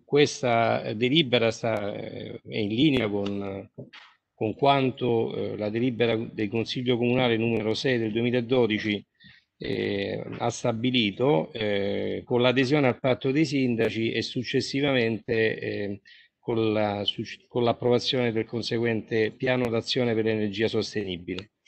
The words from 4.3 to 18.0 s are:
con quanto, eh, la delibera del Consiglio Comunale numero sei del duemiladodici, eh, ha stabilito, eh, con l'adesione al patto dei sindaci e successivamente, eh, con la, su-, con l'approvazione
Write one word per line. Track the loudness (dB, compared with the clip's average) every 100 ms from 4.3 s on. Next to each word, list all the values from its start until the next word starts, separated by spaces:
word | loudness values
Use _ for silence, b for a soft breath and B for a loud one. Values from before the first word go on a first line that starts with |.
con | -6 -4 2
quanto, | 2 4 2 0 0 0 0 -2
eh, | -4 -4
la | -4
delibera | 0 -2 0 0 0
del | -4 -4 -2
Consiglio | -2 -2 -4 0 2
Comunale | 2 2 2 2
numero | 2 0 0
sei | -2 0 0
del | 0
duemiladodici, | 0 0 0 2 2 2 2 0 -4 -6 b b b b -12
eh, | -6 -2 -2 -2 -4 -6 -8 -4
ha | -4
stabilito, | -2 -4 0 0 2 2 2 2 2 0
eh, | -4 -2 -2 -2 -2 -4 -6 -2
con | 2
l'adesione | 4 4 4 4 2
al | 2
patto | 0 0 0
dei | 2 2
sindaci | 2 0 2 0 0 -2
e | -2
successivamente, | -4 -4 -2 -2 -2 -2 2 2 2 0 -2 0 2 0
eh, | -4 -4 -6 -8 B B B _
con | -4 0 2
la, | 2 0 0 -4
su-, | -6 -8 -10 _
con | 0
l'approvazione | 0 2 2 2